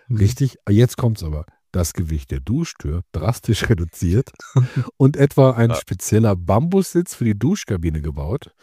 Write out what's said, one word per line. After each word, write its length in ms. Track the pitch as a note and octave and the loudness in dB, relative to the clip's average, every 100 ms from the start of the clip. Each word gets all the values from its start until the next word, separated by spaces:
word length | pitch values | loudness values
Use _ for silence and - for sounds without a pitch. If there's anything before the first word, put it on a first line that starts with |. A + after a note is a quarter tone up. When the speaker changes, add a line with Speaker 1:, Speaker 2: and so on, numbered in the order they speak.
| - | -6
Speaker 1:
Mhm. 100 | A2 | 2
Speaker 2:
richtig. 380 | G2+ - C3+ - - | 2 2 -2 -2 2
Jetzt 300 | G2+ B2+ - | 4 4 2
kommt's 240 | A#2+ G#2+ | -2 -2
aber. 220 | D#2+ D2 - _ _ | -6 -8 -10 _ _
Das 200 | F#2+ E2+ | -4 -2
Gewicht 400 | - D#2+ D#2 - | -2 -4 -4 -6
der 80 | C2+ | -8
Duschtür 640 | C#2+ C3+ E3 - D2 E2+ - | -4 -4 -4 -8 -6 -6 -6
drastisch 500 | E2 F2+ A#2+ - - | -4 -4 -2 -2 -2
<laughs> 80 | - | 0
reduziert 640 | F2+ E2+ - F2 G#2 - - - C3 B2 C#3 - - | -2 -2 -4 0 0 -2 -10 -4 0 0 -2 -6 2
und 200 | C3+ D3 | 2 4
etwa 360 | C#3+ - C3 | 2 4 4
ein 180 | A#2 A#2 | 4 2
Speaker 1:
Ja. 60 | D#2 | 0
Speaker 2:
spezieller 580 | - F2 - G#2 A2 | -6 -8 0 2 2
Bambussitz 800 | F2+ E2+ G#2 E3+ F#3+ F#3 F3 F3 | 0 0 0 2 0 0 -2 -4
für 100 | - | -2
die 140 | A#2 G2+ | -2 0
Duschkabine 640 | C3 G#3 - F#2 E2 D#2 | -2 -2 -4 -4 -2 -4
gebaut. 480 | D2+ C#2+ D2+ - - _ | -6 -6 -6 -6 -10 _